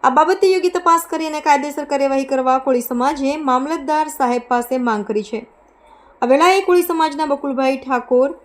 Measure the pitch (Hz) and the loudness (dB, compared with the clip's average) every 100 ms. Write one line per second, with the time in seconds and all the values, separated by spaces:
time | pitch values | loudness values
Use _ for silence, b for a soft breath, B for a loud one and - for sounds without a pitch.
0 | 254 254 311 381 392 370 359 359 349 466 | 2 2 2 2 2 2 0 0 2 2
1 | - 320 311 302 302 285 294 294 294 277 | 0 -6 -6 -4 2 2 0 -8 -4 -2
2 | 277 269 269 269 262 262 262 254 240 240 | 0 0 -2 -2 0 0 2 -2 -2 -2
3 | 262 302 269 302 285 254 277 320 277 302 | -2 -2 -2 -2 0 -2 -2 -6 -2 -2
4 | 302 - 254 240 240 240 240 262 240 214 | -2 -2 -2 -2 -2 -2 -2 -2 -2 -2
5 | 202 214 202 220 233 _ _ _ b b | -2 -6 -4 -10 -12 _ _ _ b b
6 | b b 240 269 339 381 381 359 349 330 | b b 2 4 6 4 4 2 2 -2
7 | 320 285 311 277 277 254 269 269 262 254 | -2 -2 -2 -2 -2 0 0 -2 -4 -4
8 | - 247 277 - | 0 2 2 -4